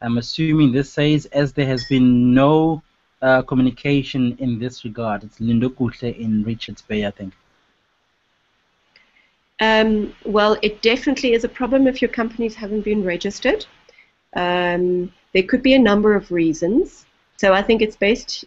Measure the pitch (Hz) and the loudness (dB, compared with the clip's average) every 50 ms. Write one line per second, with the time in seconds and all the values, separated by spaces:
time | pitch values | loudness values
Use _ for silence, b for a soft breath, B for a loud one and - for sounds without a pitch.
0 | 117 117 117 120 117 - - - 160 160 156 156 151 127 117 139 135 - - 151 | -6 -4 -4 -4 -4 -6 -6 -4 -2 0 2 4 4 4 2 0 -2 -4 -2 -2
1 | 147 151 151 147 151 - - 143 147 139 - 147 139 135 131 123 123 - 139 127 | 0 2 0 0 -2 -4 -2 -2 -2 -2 -2 -2 -2 -2 -2 -4 -2 0 2 4
2 | 127 123 123 123 123 123 123 131 139 147 156 156 160 160 160 156 - _ _ _ | 4 4 4 4 4 4 4 4 4 4 4 4 2 2 -2 -4 -8 _ _ _
3 | _ _ _ - 127 131 131 127 127 - 143 131 127 127 120 - - 143 143 139 | _ _ _ -2 0 2 2 2 2 0 0 0 0 0 -2 -2 -2 0 0 0
4 | 135 - - 135 123 120 120 - 135 123 117 107 120 127 120 - - 113 107 117 | -2 -2 -2 -2 -2 -2 -2 -4 -4 -4 -4 -4 -6 -8 -10 -10 -14 -12 -8 -6
5 | 117 110 101 98 107 107 - - 110 117 117 113 123 127 127 - 127 113 - - | -6 -4 -6 -6 -8 -12 -12 -6 -2 0 0 2 0 0 -2 -2 -4 -4 -4 -6
6 | 123 120 - - 117 110 107 107 104 117 113 107 - - 101 - - - 110 107 | -8 -8 -8 -6 -4 -2 -2 -2 -2 -4 -6 -8 -10 -14 -16 -16 -10 -8 -6 -4
7 | 104 101 - - 98 92 - _ _ _ _ _ _ _ _ _ _ _ _ _ | -4 -6 -8 -10 -14 -16 -16 _ _ _ _ _ _ _ _ _ _ _ _ _
8 | _ _ _ _ _ _ _ _ _ _ _ _ _ _ _ _ _ _ _ b | _ _ _ _ _ _ _ _ _ _ _ _ _ _ _ _ _ _ _ b
9 | b b b b b b b b _ _ _ - 220 220 220 220 220 220 214 214 | b b b b b b b b _ _ _ -2 2 2 4 4 2 2 0 0
10 | 202 - - - - - 202 208 208 214 214 214 - 214 214 - - 226 240 269 | -2 -4 -8 -12 -6 -2 0 2 2 2 2 0 -2 -4 -4 -2 0 0 0 0
11 | - 294 262 - 269 247 226 233 240 240 - - 254 226 269 269 269 254 262 - | 0 -2 -2 0 0 0 0 0 -2 -4 -8 -6 -4 0 2 2 2 2 2 0
12 | 247 226 - 240 226 226 226 - 233 220 220 226 214 196 214 214 202 214 214 214 | -4 -4 -2 -4 -6 -6 -4 -6 -6 -6 -6 -8 -10 -6 -6 -4 -2 -2 -2 -2
13 | 185 180 170 175 - 202 - - - 254 415 427 - - _ _ _ b b b | -2 -2 -4 -4 -6 -8 -6 -4 -2 -2 -2 -2 -4 -10 _ _ _ b b b
14 | b b b b _ _ - 180 180 175 175 180 180 175 175 180 180 180 180 180 | b b b b _ _ -6 -4 -2 -2 0 0 0 0 0 0 0 0 -2 -2
15 | 180 190 - _ _ _ - 190 190 - 262 254 - 262 269 269 240 202 208 208 | -4 -8 -12 _ _ _ -2 0 0 2 0 0 2 4 4 6 6 4 4 4
16 | 214 214 208 196 - - 180 170 165 165 151 - 170 175 220 311 403 - - - | 4 2 2 0 -2 -4 -2 0 0 0 0 -2 -2 0 0 0 0 -2 -6 -20
17 | _ _ _ _ _ _ _ - 208 196 185 196 202 - 226 214 220 220 - - | _ _ _ _ _ _ _ 0 2 2 2 2 2 2 0 0 0 -2 -2 -2
18 | 196 202 233 226 - - - - - | 0 0 0 -2 -4 -10 -14 -14 -14